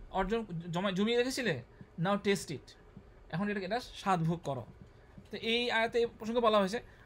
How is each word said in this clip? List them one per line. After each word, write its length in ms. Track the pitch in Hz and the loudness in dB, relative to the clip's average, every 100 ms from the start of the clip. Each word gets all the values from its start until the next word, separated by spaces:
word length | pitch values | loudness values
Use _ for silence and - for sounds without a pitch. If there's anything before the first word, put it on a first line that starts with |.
| - | -4
অর্জন 340 | 185 185 226 220 165 175 | -2 0 0 -2 -8 -4
জমা-, 200 | 165 202 | -2 0
জমিয়ে 260 | 180 214 240 | 2 2 4
রেখেছিলে, 440 | 247 262 240 131 - - - - | 2 0 0 -2 -6 -18 -16 -2
now 180 | 175 202 | 0 2
taste 260 | 202 196 - | 2 0 -2
it, 220 | 131 - - - - - - - | -10 -12 -20 -20 -20 -20 -20 -8
এখন 180 | 160 208 | -4 -2
এটা, 120 | 202 | -2
এটা 200 | 185 233 | -2 -4
স্বাদ 420 | - - 202 180 | -4 -6 0 2
ভোগ 180 | 160 165 | 2 0
করো।" 220 | 143 131 - - - - - - - | -2 -4 -6 -16 -20 -20 -20 -20 -14
তো 60 | 214 | -6
এই 340 | 226 233 240 | 0 0 2
আয়াতে 280 | 220 226 233 | 0 2 2
এই 80 | 233 - | 0 -2
প্রসঙ্গে 220 | 214 240 | -2 2
বলা 180 | 233 214 | 4 4
হয়েছে। 240 | 190 233 - - | 2 -2 -8 -18